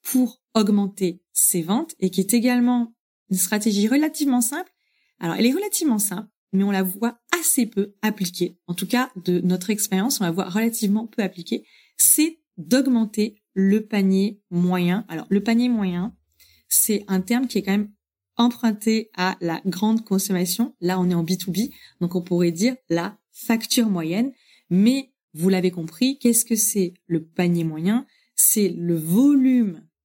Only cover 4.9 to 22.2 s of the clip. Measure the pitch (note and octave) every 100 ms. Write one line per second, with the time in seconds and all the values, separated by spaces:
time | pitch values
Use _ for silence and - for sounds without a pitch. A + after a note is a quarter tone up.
4.9 | _ _ - E3+ - A#3 D#4+ G#4 - D#4
5.9 | G#3+ - F3+ - _ - F#3+ G3+ G3 F#3
6.9 | G3 A#3 - - F4 - - A#3 G3 G3+
7.9 | - G#3+ G#3 F3 - F3 - - F3 F#3
8.9 | A#3+ C4 F#3 F3+ F3+ F3+ F3+ F#3 G#3 -
9.9 | F#3+ A#3 - F3 E3 - G3+ A3+ A3+ G3+
10.9 | G#3+ A3+ - F#3+ - - - _ _ _
11.9 | - - - D#4+ D#4+ _ - D#3 B3+ C4+
12.9 | A#3+ G#3+ - G#3+ - _ G3 G3 G#3+ G#3+
13.9 | G#3 F#3+ F#3+ G3+ G#3 - F3 F3+ F3+ F3
14.9 | G3 - D#3+ - G3 G3+ A3+ B3 A3+ F#3+
15.9 | F3 G#3+ - _ _ - _ - - -
16.9 | G3+ - F#3 F#3 A#3+ B3+ G3 - G3+ G#3
17.9 | _ _ _ _ - A#3+ - A#3 G#3 A3+
18.9 | A3 G#3+ F3+ F#3 F#3 E3+ E3 F#3+ F3 G#3+
19.9 | A3+ - F#3+ - F3+ F3+ - C#4 - F3
20.9 | F#3 F3+ F3 E3 F#3 G3 F3 A#3 - -
21.9 | - F3 F3+